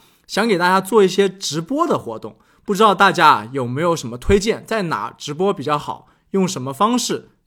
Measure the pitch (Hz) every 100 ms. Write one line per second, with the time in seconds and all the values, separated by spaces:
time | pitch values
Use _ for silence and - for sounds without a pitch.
0 | _ _ - - 226 185 175 185 190 226
1 | 190 190 196 196 - 147 165 277 339 151
2 | - 110 107 - _ _ - 190 220 190
3 | 202 170 156 123 107 135 120 127 175 165
4 | 123 120 - 196 196 151 - 226 180 123
5 | 110 - - 147 190 196 139 147 - -
6 | - _ _ 196 185 160 127 139 208 247
7 | 240 156 - _